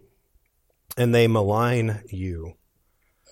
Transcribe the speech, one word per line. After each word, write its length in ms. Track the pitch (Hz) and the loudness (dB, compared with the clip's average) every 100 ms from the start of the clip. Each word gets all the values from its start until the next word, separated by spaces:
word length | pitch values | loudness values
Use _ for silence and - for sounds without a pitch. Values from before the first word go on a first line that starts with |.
| _ _ _ _ _ _ _ _ - - | _ _ _ _ _ _ _ _ -10 -2
and 200 | 120 120 | 2 4
they 100 | 117 | 4
malign 800 | 113 101 107 120 123 110 107 - | 2 2 0 0 0 -2 -6 -10
you." 440 | 92 92 82 82 - _ _ _ _ _ _ _ | -10 -8 -8 -12 -18 _ _ _ _ _ _ _